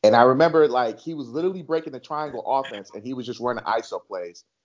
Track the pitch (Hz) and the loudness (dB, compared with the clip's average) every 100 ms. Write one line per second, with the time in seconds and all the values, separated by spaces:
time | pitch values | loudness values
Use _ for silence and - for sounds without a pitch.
0 | 107 120 127 131 165 160 151 127 117 107 | 4 8 6 6 4 4 4 2 -2 -4
1 | 165 156 120 139 180 185 143 165 156 131 | -10 -10 -8 -4 -4 -4 -6 -6 -6 -14
2 | - 151 151 123 - 135 131 104 95 104 | -10 -8 -6 -8 -2 -2 -2 -10 -12 -14
3 | 120 127 120 120 120 117 - 117 - 95 | -10 -8 -8 -6 -4 -4 -2 -2 -4 -10
4 | - 95 87 - _ _ | -10 -10 -10 -14 _ _